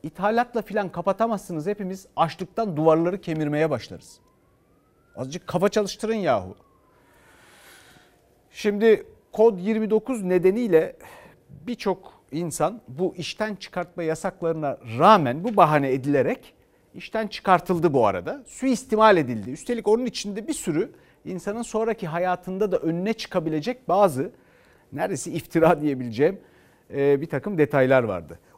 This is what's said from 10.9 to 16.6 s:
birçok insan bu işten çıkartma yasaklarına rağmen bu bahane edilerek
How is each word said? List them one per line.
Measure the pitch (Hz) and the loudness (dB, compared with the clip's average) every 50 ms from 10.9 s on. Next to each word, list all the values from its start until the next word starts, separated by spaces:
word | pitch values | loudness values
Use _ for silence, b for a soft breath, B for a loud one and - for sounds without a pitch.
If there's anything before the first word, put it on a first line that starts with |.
| - - B B B B B B B _ _ _ | -8 -16 B B B B B B B _ _ _
birçok | - - - - 240 - - 202 180 - - - - _ _ - | -20 -16 -12 -12 -10 -4 -2 -4 -4 -4 -8 -20 -20 _ _ -10
insan | 135 165 175 156 - - 151 180 240 226 _ | -8 -6 -6 -6 -2 -2 -2 -2 -2 -6 _
bu | - 127 147 185 180 - | -16 -6 -4 -4 -4 -4
işten | 185 147 - - - 214 220 202 | -6 -10 -10 -6 -6 -6 -6 -6
çıkartma | - - - - 180 175 - - 175 165 | -10 -14 -10 -8 -8 -8 -8 -8 -6 -4
yasaklarına | 156 160 156 - 185 - - 175 165 160 160 151 139 - - - 117 110 123 | -4 -4 -2 -4 -8 -6 -4 -4 -2 -2 -2 -4 -4 -6 -6 -10 -10 0 4
rağmen | 160 202 220 185 143 120 127 160 185 | 8 8 8 8 6 0 -2 -2 -4
bu | 240 208 | -2 4
bahane | 196 170 151 151 147 139 135 | 4 4 6 6 2 2 2
edilerek | 127 135 123 143 143 135 123 170 254 - - - _ _ | -2 -2 0 0 2 2 2 2 -2 -4 -8 -20 _ _